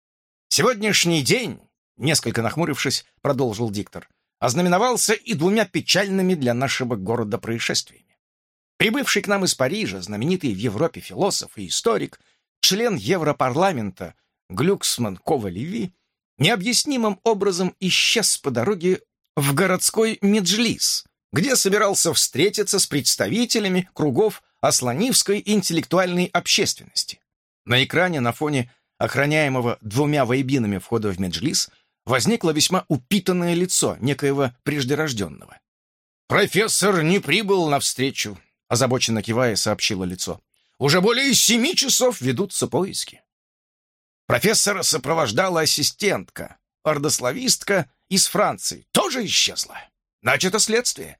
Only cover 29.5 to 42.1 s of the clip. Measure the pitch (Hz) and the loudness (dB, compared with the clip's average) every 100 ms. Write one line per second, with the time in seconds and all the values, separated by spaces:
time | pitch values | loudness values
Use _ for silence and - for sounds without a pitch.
29.5 | 131 120 - 107 113 147 151 117 131 127 | 0 -2 -4 -4 0 2 2 2 0 0
30.5 | 139 107 95 - 117 104 90 95 85 104 | 0 0 -2 -2 -2 -2 -2 -4 -2 -2
31.5 | - - _ _ _ - 127 147 233 170 | -2 -4 _ _ _ -2 0 2 0 0
32.5 | 151 - 180 - 143 - 202 185 180 170 | 2 0 0 0 -4 0 -2 0 0 0
33.5 | 170 180 - 120 87 120 135 143 139 131 | 0 0 0 0 -2 -2 0 0 0 -2
34.5 | - - 147 127 147 156 113 87 - - | -2 -6 -4 -2 -2 -2 -4 -6 -8 -20
35.5 | - _ _ _ _ _ _ _ 147 202 | -20 _ _ _ _ _ _ _ 0 0
36.5 | 180 214 - 196 185 156 196 - 190 202 | 0 0 0 2 2 2 2 2 -2 2
37.5 | 196 160 143 - - 131 - 107 98 _ | 0 2 0 -2 -2 -2 -2 -8 -8 _
38.5 | _ _ 117 127 123 117 113 101 113 123 | _ _ 0 2 2 0 -2 0 0 2
39.5 | 101 110 101 - 98 92 90 - 80 _ | 2 0 0 -2 -2 -4 -6 -8 -10 _
40.5 | _ _ _ 139 180 202 240 277 220 - | _ _ _ 2 4 4 2 2 4 4
41.5 | 233 269 - 262 - 247 | 4 2 0 0 2 2